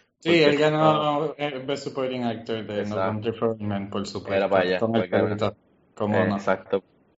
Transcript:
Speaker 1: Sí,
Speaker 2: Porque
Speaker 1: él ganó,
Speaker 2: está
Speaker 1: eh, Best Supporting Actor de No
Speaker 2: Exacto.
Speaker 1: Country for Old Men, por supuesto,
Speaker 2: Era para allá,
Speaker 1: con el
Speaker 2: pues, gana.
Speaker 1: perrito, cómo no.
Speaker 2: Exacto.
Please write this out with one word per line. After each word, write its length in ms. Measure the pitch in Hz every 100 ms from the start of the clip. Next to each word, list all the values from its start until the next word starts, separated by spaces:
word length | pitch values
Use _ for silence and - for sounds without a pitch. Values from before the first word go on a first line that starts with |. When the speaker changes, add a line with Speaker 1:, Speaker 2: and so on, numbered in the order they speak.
| _ _
Speaker 1:
Sí, 100 | 165
Speaker 2:
Porque 160 | 170 147
Speaker 1:
él 120 | 143
ganó, 680 | 151 151 156 156 151 147 156
Speaker 2:
está 220 | 139 147
Speaker 1:
eh, 160 | 131
Best 200 | 131 139
Supporting 400 | - - 127 127
Actor 420 | 120 113 - 110 104
de 80 |
No 80 | 104
Speaker 2:
Exacto. 300 | 104 101 95
Speaker 1:
Country 200 | 107 113
for 160 | 113 117
Old 120 | 110
Men, 280 | 104 98 98
por 160 | 104 98
supuesto, 260 | 101 87
Speaker 2:
Era 160 | 98 98
para 140 | 95
allá, 160 | 92 92
Speaker 1:
con 160 | 113 113
el 60 |
Speaker 2:
pues, 100 | 90
gana. 120 | 95 98
Speaker 1:
perrito, 300 | 104 104 - _ _ _
cómo 320 | - 107 107 104
no. 100 | 101
Speaker 2:
Exacto. 460 | 101 95 - 98 - _ _